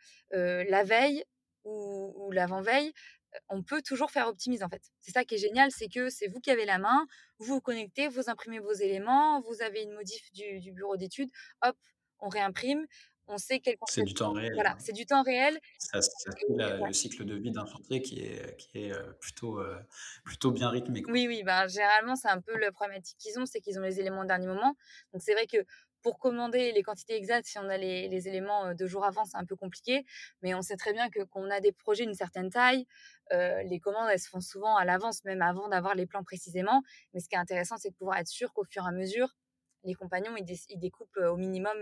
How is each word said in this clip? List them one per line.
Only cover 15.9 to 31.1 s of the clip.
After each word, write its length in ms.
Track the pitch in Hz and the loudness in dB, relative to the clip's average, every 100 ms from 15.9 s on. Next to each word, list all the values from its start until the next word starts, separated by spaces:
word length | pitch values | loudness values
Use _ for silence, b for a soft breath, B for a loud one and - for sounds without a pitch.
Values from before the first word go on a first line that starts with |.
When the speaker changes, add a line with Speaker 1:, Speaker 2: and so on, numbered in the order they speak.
| 208 | 0
Speaker 2:
ça 300 | - - 95 | 0 0 -10
suit 160 | 98 - | -2 0
Speaker 1:
et 80 | - | 2
Speaker 2:
la, 120 | 104 98 | 0 0
Speaker 1:
voilà. 100 | 101 | -2
Speaker 2:
le 60 | |
cycle 320 | 98 120 - | -2 -2 -6
de 100 | 101 | -6
vie 160 | 104 113 | -4 -4
d'un 160 | 110 101 | -4 -6
chantier 340 | - - 131 | -10 -4 -4
qui 200 | 131 - | -4 -8
est, 360 | 110 - - - | -8 -8 -12 -14
qui 280 | - 104 | -14 -8
est, 80 | 101 | -6
heu, 240 | 98 98 - | -8 -10 -14
plutôt, 380 | - - 117 104 | -16 -8 -6 -4
heu, 180 | 95 92 107 B B B | -6 -8 -14 B B B
plutôt 280 | - - 131 | -14 0 0
bien 160 | 117 123 | 2 0
rythmé, 340 | 123 123 123 | 0 -2 -4
quoi. 100 | - | 0
Speaker 1:
Oui, 140 | 247 240 | 0 0
oui, 160 | 226 | 0
ben, 240 | 185 185 190 | 2 2 2
généralement, 480 | 196 202 214 226 | 2 4 4 4
c'est 140 | 254 220 | 0 2
un 120 | 185 | 0
peu 160 | 196 220 | 0 0
la 140 | 208 | 0
problématique 480 | 185 208 196 175 - | 0 -4 -6 -14 -14
qu'ils 200 | 220 226 | -10 -6
ont, 40 | |
c'est 160 | 254 220 | -4 -6
qu'ils 180 | 202 190 | -6 -4
ont 20 | |
les 160 | 190 190 | -2 -2
éléments 220 | 190 190 | -2 -2
au 60 | 190 | 0
dernier 200 | 185 185 | 0 0
moment. 300 | 190 247 285 B B B | 2 2 2 B B B
Donc 100 | 185 | -4
c'est 100 | - | 2
vrai 160 | 214 226 | 2 4
que 100 | 220 190 B B _ | 2 0 B B _
pour 180 | 240 - | -4 0
commander 500 | 254 240 240 247 247 | 0 0 0 2 4
les 120 | 214 | 2
quantités 320 | 196 202 - 220 | 0 -2 -4 -4
exactes, 320 | 190 240 240 | 0 0 0
si 100 | 208 | -6
on 100 | 196 | -4
a 80 | 190 | -2
les, 300 | 185 185 190 | -2 -2 -2
les 220 | 185 180 | -4 -4
éléments, 400 | 190 196 208 185 | -4 0 0 0
heu, 60 | 175 | -2
deux 100 | 185 | -4
jours 180 | 190 | 0
avant, 200 | 202 190 | 0 0
c'est 120 | 190 196 | -4 -6
un 80 | |
peu 120 | 180 190 | -8 -8
compliqué. 480 | 190 - - 269 262 B B B | -10 -8 -2 -2 -2 B B B
Mais 140 | 185 | -4
on 80 | 185 | -2
sait 140 | 185 190 | -2 -4
très 160 | 220 | -2
bien 180 | 214 240 | 0 0